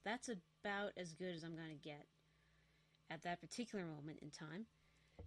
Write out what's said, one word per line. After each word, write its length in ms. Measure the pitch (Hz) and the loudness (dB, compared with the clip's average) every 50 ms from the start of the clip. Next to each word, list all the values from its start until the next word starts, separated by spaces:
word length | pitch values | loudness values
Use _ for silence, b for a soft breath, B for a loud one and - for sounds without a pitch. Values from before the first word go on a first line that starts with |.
| - | 2
that's 280 | 196 220 247 - - | 2 2 2 2 0
about 600 | 226 180 - - - - - 208 202 202 208 202 - | 0 0 -2 -8 -10 -2 0 2 4 4 4 2 2
as 160 | - 180 165 160 | 0 -2 -2 -2
good 220 | - 180 185 175 | 0 0 2 2
as 100 | 160 160 | 2 0
I'm 120 | 165 170 | -2 -2
gonna 180 | 160 165 160 156 | -2 -2 -4 -4
get 320 | 143 - 156 147 147 - - _ - b b b b b b b b b b b b b b b b b - | -4 -4 -6 -6 -6 -8 -12 _ -20 b b b b b b b b b b b b b b b b b -4
at 120 | 156 156 - | -4 -2 2
that 160 | 175 175 175 | 2 0 0
particular 460 | - 156 - - 240 - - 202 175 | 0 -2 0 0 0 2 2 2 2
moment 340 | 165 156 147 143 160 151 - - | 2 0 0 -2 -2 -4 -4 -6
in 80 | 147 | -8
time. 340 | 143 - 160 151 156 190 226 - B B B B B B B B B B B | -6 -6 -6 -4 -2 -2 -4 -4 B B B B B B B B B B B